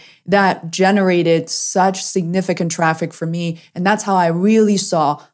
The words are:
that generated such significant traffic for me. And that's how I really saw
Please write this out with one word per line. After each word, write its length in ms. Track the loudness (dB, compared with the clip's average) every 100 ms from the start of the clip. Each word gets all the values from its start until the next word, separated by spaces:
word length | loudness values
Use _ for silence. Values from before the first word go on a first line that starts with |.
| -18 _ 0
that 460 | 2 2 0 -4
generated 800 | 0 2 2 2 2 2 0 0
such 520 | -6 -4 0 0 0
significant 680 | -4 -4 -2 -2 -2 -2 -4
traffic 420 | -2 -2 -2 -6
for 140 | -6 -6
me. 320 | -4 -6 -8 -10 -4
And 100 | 0
that's 160 | 0
how 140 | 0 2
I 100 | 2
really 500 | 2 2 4 4 2
saw 460 | 0 0 0 -2 -8